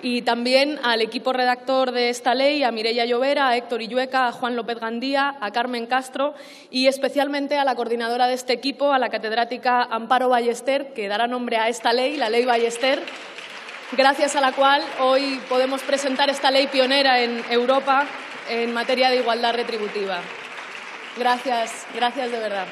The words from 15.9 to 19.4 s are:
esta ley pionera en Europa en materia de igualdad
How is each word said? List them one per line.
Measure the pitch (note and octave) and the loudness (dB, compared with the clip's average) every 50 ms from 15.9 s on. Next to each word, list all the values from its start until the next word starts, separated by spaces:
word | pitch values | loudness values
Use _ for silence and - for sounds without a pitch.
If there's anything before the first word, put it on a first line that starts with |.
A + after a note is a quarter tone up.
| C#4 C4+ C#4 C#4+ C4 C4 C#4+ C#4+ | -2 0 0 -2 0 2 2 2
esta | C4+ C#4 - C#4 | 2 2 4 6
ley | C4 C4+ C#4 | 6 6 6
pionera | C4+ C#4 C4+ B3+ B3+ C4+ C#4 C#4 C4+ B3+ B3 | 4 4 2 4 4 4 4 6 6 4 4
en | A#3+ A#3 A#3+ A#3 A#3 - | 4 2 -2 -4 -4 0
Europa | A#3+ A#3+ A#3+ B3 C4 C4+ C4+ C#4 C4+ C4+ D4 D4 - - - - - - - - | 0 2 4 4 2 2 4 4 2 2 2 0 -4 -12 -14 -14 -14 -14 -8 -6
en | C4+ A#3 A#3 A#3 A#3 | -4 -2 -2 -2 -2
materia | A#3 A#3 A3+ C4 B3 B3+ B3+ | -4 0 0 2 4 4 4
de | B3+ B3+ | 4 2
igualdad | B3 A#3 A3+ A#3 | 2 2 0 2